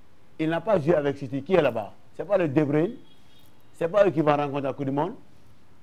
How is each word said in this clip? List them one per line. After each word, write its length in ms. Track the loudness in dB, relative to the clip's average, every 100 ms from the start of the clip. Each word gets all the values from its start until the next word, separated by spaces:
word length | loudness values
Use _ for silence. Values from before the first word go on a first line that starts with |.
| -20 -20 -16 -4
il 100 | -2
n'a 120 | -2
pas 200 | 0 2
joué 140 | 4 2
avec 200 | 2 -2
City. 260 | -4 -6
Qui 120 | 2
est 80 | 4
là-bas ? 300 | 4 2 -6 -10 -14 -10
C'est 80 |
pas 140 | 0 2
le 100 | 2
De 160 | 0
Bruyne. 300 | 0 0 0 -4 -16 -20 -20 -20 -20 -20 -18
C'est 140 | -8 0
pas 180 | 4 4
eux 40 |
qui 100 | 4
vont 160 | 4 2
rencontrer 260 | 0 -4
la 100 | -4
Coupe 140 | -4 -4
du 40 |
Monde. 240 | -2 -4 -6 -14 -18 -18 -18 -20 -20